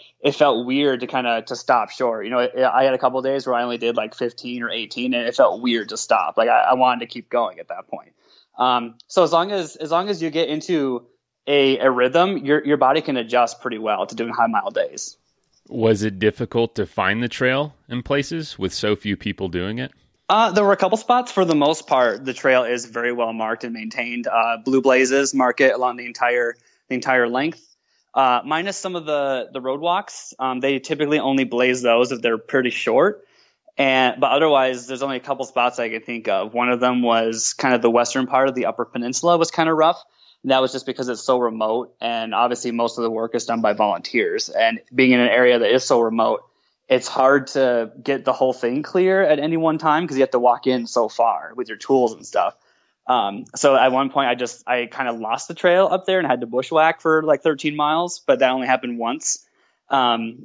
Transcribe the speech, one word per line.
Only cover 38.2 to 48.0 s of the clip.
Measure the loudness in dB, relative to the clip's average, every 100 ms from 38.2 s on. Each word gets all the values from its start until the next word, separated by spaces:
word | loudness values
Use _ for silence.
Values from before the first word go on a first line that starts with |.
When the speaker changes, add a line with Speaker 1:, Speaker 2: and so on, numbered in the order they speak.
| 0
Speaker 1:
part | 0 0
of |
the | 0 -4
Upper | -4
Peninsula | -6 -6 -6 -2 2 2
was | 2
kinda | 0 0
rough. | 4 2 2 -8 _ _ _
And | 0
that | 2
was | 2
just | -2
because | -8 -6 -6
it's | -4
so | 0 0
remote, | 0 -2 -2 -2 -6 _
and | -6 -4 -4
obviously | 0 0 -2 -4
most | -2 -2 -2
of |
the | -4
work | -4 -4
is | -4 -4
done | 0
by | 0
volunteers. | 2 0 -2 -2 -2 0 -2 -4
And | 0 0 0 -4
being | 2 4
in | 4
an | 4
area | 4 6 4
that | 4
is | 2
so | 2 2
remote, | 2 2 0 -2 -8 _ _ _ 0
it's | 0 0
hard | 2 4 4 0
to | 0 2 0 -2 -6